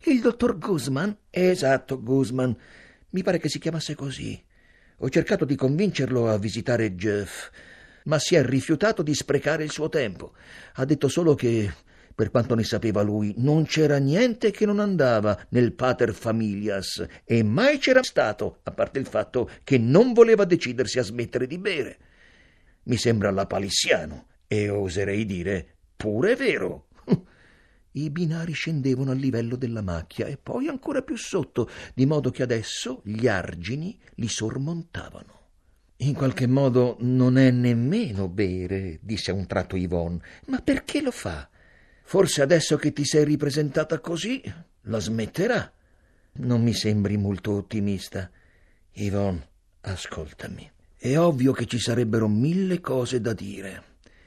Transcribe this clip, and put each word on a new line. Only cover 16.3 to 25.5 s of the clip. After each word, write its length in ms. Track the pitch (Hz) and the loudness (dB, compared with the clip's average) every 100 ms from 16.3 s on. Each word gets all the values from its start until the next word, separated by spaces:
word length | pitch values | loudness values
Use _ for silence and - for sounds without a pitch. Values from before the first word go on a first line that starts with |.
| 113 110 98 104 98 90 - 90 - | -2 -2 -2 -4 -4 -6 -8 -10 -12
e 180 | - 117 | 0 2
mai 340 | 107 120 262 294 | 4 4 4 2
c'era 260 | 277 262 | 4 4
stato, 580 | 254 - 117 104 - - | 4 0 0 -2 -6 -8
a 80 | - | -12
parte 280 | 101 110 135 | -4 -2 -2
il 80 | 127 | -4
fatto 440 | - 101 127 113 - | -2 -2 -2 -4 -6
che 140 | - 131 | 2 2
non 380 | 113 156 254 | 6 6 6
voleva 320 | 233 226 220 196 | 8 8 8 4
decidersi 520 | 170 120 120 110 127 | 2 0 -2 -2 -2
a 40 | |
smettere 440 | 104 120 113 127 127 | -4 -4 -4 -4 -4
di 120 | 175 | -4
bere. 400 | 202 165 107 - _ _ - _ _ _ _ _ | -4 -4 -6 -10 _ _ -20 _ _ _ _ _
Mi 120 | - 120 | -4 0
sembra 340 | 123 110 98 | 2 2 2
lapalissiano 960 | 95 98 95 101 - - 113 78 - - _ _ | 0 -2 -4 -2 -2 0 0 -2 -12 -18 _ _
e 240 | 107 104 | -2 0
oserei 560 | 101 95 85 98 101 110 | -2 -2 -2 -2 -2 -4
dire 500 | 92 87 | -4 -4